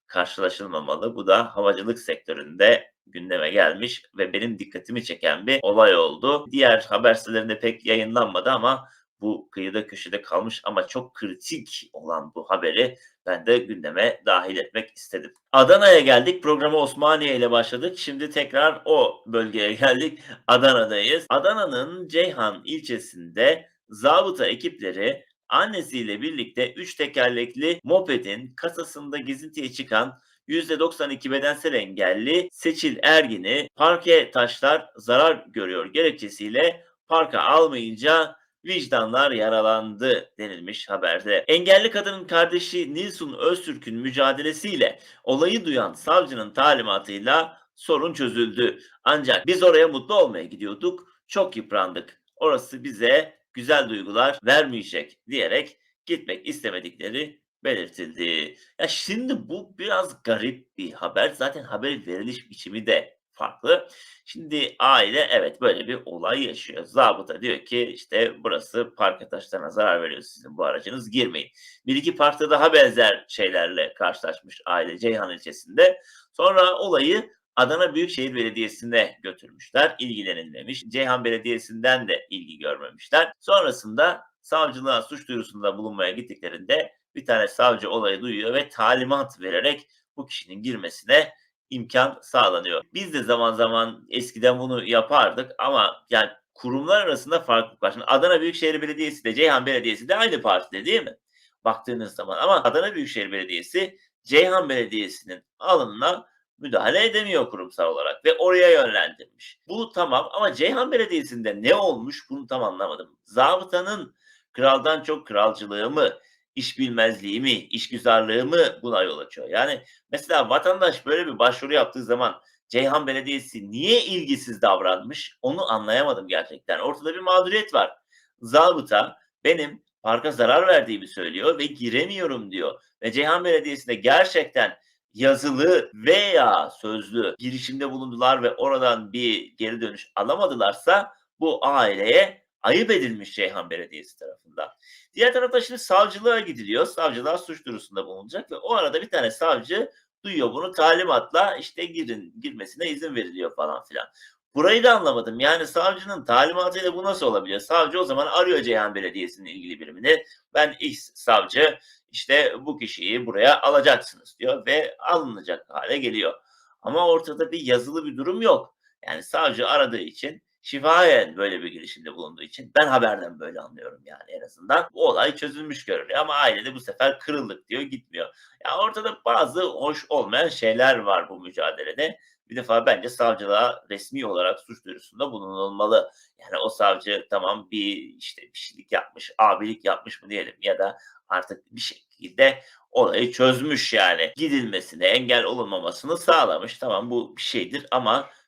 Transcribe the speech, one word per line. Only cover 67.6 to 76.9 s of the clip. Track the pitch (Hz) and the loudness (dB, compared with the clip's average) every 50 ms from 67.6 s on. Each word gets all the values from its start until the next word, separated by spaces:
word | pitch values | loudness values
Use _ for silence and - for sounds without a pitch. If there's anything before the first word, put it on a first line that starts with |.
| - | -6
ki, | - 120 120 120 | -6 -4 -4 -4
işte, | 123 120 - - - - 110 117 113 - - - | -4 -6 -12 -10 -4 -2 0 0 0 -2 -6 -6
"Burası | 113 85 76 - - - 117 117 117 - | -6 -6 -6 -6 -6 -6 -6 -6 -6 -4
parke | - 104 95 90 - 98 - | -2 0 0 -2 -2 -8 -12
taşlarına | - 95 - - 92 92 78 76 | -12 -14 -12 -10 -10 -10 -10 -6
zarar | 98 107 104 98 87 85 82 | -4 0 0 2 0 0 -2
veriyor, | 78 69 64 | -6 -8 -12
sizin | - - - - 62 67 76 | -16 -18 -20 -20 -20 -14 -8
bu | 80 85 | -6 -4
aracınız, | 71 67 69 - 95 120 131 113 107 | -4 -4 -6 -8 -10 -12 -12 -12 -6
girmeyin." | 107 127 120 92 82 76 67 - _ _ - - - _ _ | -2 -2 -2 -2 -4 -8 -12 -14 _ _ -20 -20 -20 _ _
Bir | 127 135 | -4 -4
iki | 139 147 170 175 | -2 -2 -4 0
parkta | - 147 147 143 - 151 170 | 2 2 2 2 0 0 2
daha | - 143 151 165 156 | 2 4 4 6 6
benzer | 151 139 123 107 120 113 107 98 - - - | 6 6 6 4 4 4 4 2 0 -4 -12
şeylerle | - - 101 92 90 87 85 85 90 80 73 67 - | -6 -4 -4 -2 0 -2 -2 -2 -2 -4 -4 -4 -4
karşılaşmış | - 98 90 90 - - 80 80 - _ - - - - | -4 -4 -4 -4 -4 -8 -10 -10 -10 _ -20 -20 -12 -6
aile | 87 87 87 80 85 85 90 | -4 -2 -2 -2 -4 -6 -4
Ceyhan | 113 117 113 110 101 90 | -2 -2 -2 -2 -4 -8
ilçesinde. | 87 85 - 80 73 - - 85 98 139 180 185 185 - _ _ - - _ _ _ | -10 -12 -16 -16 -18 -18 -18 -2 4 6 6 6 6 2 _ _ -20 -20 _ _ _
Sonra | - 165 190 190 185 180 185 180 - | 0 2 4 6 6 6 6 4 0
olayı | 202 196 | 0 0